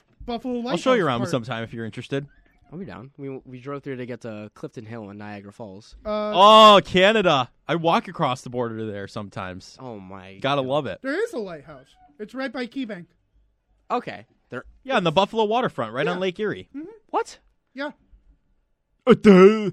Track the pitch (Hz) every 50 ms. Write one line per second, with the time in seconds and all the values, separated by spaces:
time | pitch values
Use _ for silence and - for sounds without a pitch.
0 | _ _ _ _ - - 240 226 - 254 247 240 233 247 - 339 - 262 254 233
1 | 175 147 123 117 123 - - 127 113 127 120 113 113 - - 113 113 110 - -
2 | - - 135 139 143 143 _ _ _ _ _ _ _ _ 143 175 196 123 90 92
3 | 117 135 _ - 139 135 135 127 - 127 127 123 123 139 143 139 - 143 135 123
4 | 127 120 123 113 - 117 107 104 107 107 _ - - 143 - 131 110 107 117 117
5 | 107 98 101 104 104 104 104 101 101 101 - - 120 101 95 101 - - - -
6 | - 214 214 214 208 214 214 175 196 214 220 220 220 214 208 190 - - - 180
7 | 185 202 226 220 190 180 151 131 120 - _ _ _ - 151 170 156 165 170 226
8 | 220 202 165 - 165 131 123 - - 127 120 123 120 117 113 110 110 110 101 101
9 | 98 98 - 113 104 95 - 117 95 92 92 95 - - - - 131 127 113 101
10 | 95 92 98 95 92 95 98 98 92 135 143 143 131 127 135 151 139 110 87 -
11 | - 262 285 370 453 427 - 254 208 190 170 147 135 160 151 127 120 _ _ _
12 | - _ _ _ 214 208 - 262 262 269 - 269 247 - - 277 262 208 208 175
13 | 170 _ _ _ _ _ _ _ _ _ _ _ _ _ _ _ _ _ 220 247
14 | 240 - 104 95 110 _ _ _ _ _ 120 127 - - _ _ _ 262 262 226
15 | 180 165 147 185 196 - - 226 220 208 220 247 247 190 - - 120 107 110 127
16 | 156 175 180 180 185 190 175 - 214 202 131 92 - _ - 277 311 381 453 427
17 | _ _ - 392 466 - - _ _ _ _ _ _ _ _ 262 277 294 - _
18 | _ _ - _ _ _ _ _ _ _ _ _ _ _ _ _ _ _ _ _
19 | _ 254 214 - - 220 190 180 190 202 220 220 208 185